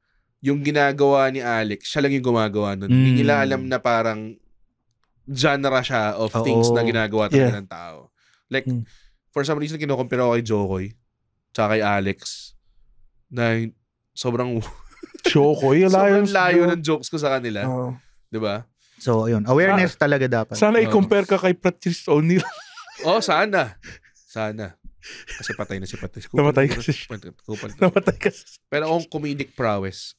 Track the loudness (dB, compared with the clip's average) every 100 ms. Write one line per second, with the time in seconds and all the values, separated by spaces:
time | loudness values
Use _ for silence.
0 | _ _ _ _ -2 -2 0 2 2 4
1 | 4 4 2 0 -2 -2 -2 -6 -6 -2
2 | 0 0 0 0 0 -2 -4 -2 2 4
3 | 4 4 4 2 0 -2 -4 -2 0 0
4 | 0 -4 -10 -16 _ _ _ _ _ _
5 | _ _ -12 -2 0 0 0 -2 0 -2
6 | -2 -2 -4 -2 0 2 2 2 0 0
7 | 0 0 -2 0 -2 -2 -8 -16 -16 -18
8 | -20 _ _ _ -8 -6 -4 -6 -8 _
9 | -20 _ _ -6 -4 -4 -6 -6 -4 -4
10 | -2 0 0 0 0 -2 -2 -4 -6 -12
11 | _ _ _ _ _ -2 0 0 0 0
12 | -2 -4 -10 -14 -18 -20 _ _ _ _
13 | -20 _ _ -2 0 0 -4 -10 _ _
14 | _ -8 -4 -2 -2 -4 -6 -12 -20 -20
15 | -20 -4 0 4 4 4 4 4 6 6
16 | 6 4 4 2 4 4 4 2 0 -2
17 | -4 -4 -2 -2 -2 -4 -4 -4 -6 -10
18 | _ _ _ -6 -4 -6 -10 _ _ -8
19 | 0 2 2 0 2 4 4 4 2 2
20 | 2 2 2 0 -2 2 4 4 4 4
21 | 4 2 2 2 2 2 0 -2 -4 -4
22 | 2 2 4 2 0 -8 -18 -20 -20 -6
23 | -2 0 0 0 2 0 -2 -6 -20 -20
24 | _ _ _ -8 -8 -8 -12 -14 -20 -20
25 | -20 -20 -16 -14 -10 -8 -8 -8 -10 -10
26 | -12 -14 -6 0 2 2 0 0 -4 -6
27 | -6 -14 -16 -20 -12 -12 -10 0 2 2
28 | 0 -2 -2 -4 -18 -20 -8 -4 -2 -2
29 | -4 -8 -6 -6 -8 -4 -2 -2 -4 -10
30 | -16